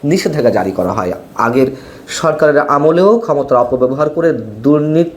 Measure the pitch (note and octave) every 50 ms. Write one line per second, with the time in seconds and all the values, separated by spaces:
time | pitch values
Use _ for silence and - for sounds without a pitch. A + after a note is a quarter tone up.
0 | - C#3+ E3 F#3+ - - D3+ D3+ A#2+ A#2+ - G#2 F#2 F#2+ - - F2+ F2+ F#2 A2
1 | F#2+ F2+ F2+ - - - - - A2+ A#2 A#2+ C3 C3 C3 C3+ - - - - -
2 | - - - - - D#3+ D3+ D3+ D#3+ D3+ C#3+ D3 D3 - C#3+ C#3+ C#3+ D#3+ E3 F3
3 | F#3 G3+ A3+ A#3 A3+ - D3+ C#3+ C3+ C#3 B2+ B2 B2 - C3+ B2 B2+ C3 C3+ C#3
4 | D3+ D3+ D3+ E3 E3 E3 D3+ A#2 G#2+ - - - A#2 C#3 D3 D3+ D3 D3+ D#3 E3
5 | E3+ E3+ -